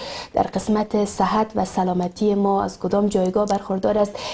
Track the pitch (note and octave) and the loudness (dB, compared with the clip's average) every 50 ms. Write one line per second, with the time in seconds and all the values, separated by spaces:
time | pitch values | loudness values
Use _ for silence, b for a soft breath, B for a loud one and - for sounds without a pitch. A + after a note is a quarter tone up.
0 | B B B B B B B - - - - F#3+ - - G#3+ G#3+ G#3+ G#3+ - G#3 | B B B B B B B -2 0 0 -2 -2 0 0 0 0 0 0 0 0
1 | G3+ G3+ - - F#3+ F#3 G3+ G#3+ A3 G#3+ - G3+ F#3+ F#3 - F#3+ F#3 F#3 F3+ F3+ | 0 0 0 0 0 2 2 2 0 0 0 -2 -2 -2 0 0 0 0 0 0
2 | F3+ F3+ F3+ - G#3+ G#3+ G3+ G3+ G3 G3 G3 G3 G3+ F3+ - - - F3+ G3+ G3+ | -2 -2 -2 0 0 2 2 2 2 2 2 2 0 -2 -4 -4 -2 0 2 2
3 | G#3 G3+ G#3 F#3+ F3+ F#3 F#3 G#3+ G#3 G3+ G3+ G3 - - F#3+ F#3+ - G#3 G#3 G#3+ | 2 2 2 2 2 2 2 2 2 2 0 -2 -2 -4 -2 0 0 2 2 2
4 | G#3 G3+ - B B B | 2 0 -2 B B B